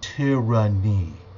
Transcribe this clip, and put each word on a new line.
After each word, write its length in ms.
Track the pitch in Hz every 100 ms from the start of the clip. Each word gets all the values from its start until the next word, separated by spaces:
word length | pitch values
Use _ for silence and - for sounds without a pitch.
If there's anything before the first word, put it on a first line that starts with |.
Tyranny. 1300 | - - 139 139 113 117 107 101 98 101 85 76 -